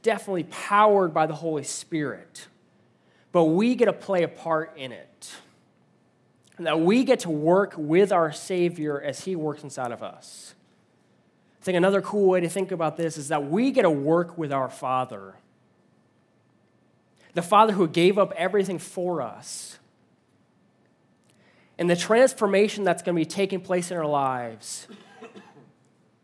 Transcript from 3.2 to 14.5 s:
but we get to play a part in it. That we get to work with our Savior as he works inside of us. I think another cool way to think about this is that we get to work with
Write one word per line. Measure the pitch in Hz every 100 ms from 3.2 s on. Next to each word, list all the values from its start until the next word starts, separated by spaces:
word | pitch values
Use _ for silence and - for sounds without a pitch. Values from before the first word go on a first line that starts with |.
| _
but | 180
we | 160 165 233
get | 247 214
to |
play | - - 190
a | 160
part | - 165 160 160 151
in | 131
it. | 104 - _ - - - _ _ _ _ _ _ _ _ _ _ -
That | 165 156
we | 165 240
get | 262 240
to | 175
work | 151 156 185 196 175
with | 151 165 196
our | 185 160
Savior | 151 - 185 175 170 151 143
as | 143 127
he | - 180
works | 151 147
inside | 147 131 123
of | 113
us. | 101 - - - - - _ _ _ _ _ _ _ _ _ _
I |
think | - 180
another | 185 196
cool | 185 208 196
way | 185
to | 170
think | 196 185
about | 180 160 160
this | 165 151
is | 139
that | 156 143
we | 180 262
get | 262
to | 190
work | 147 143 170 175 -
with | 151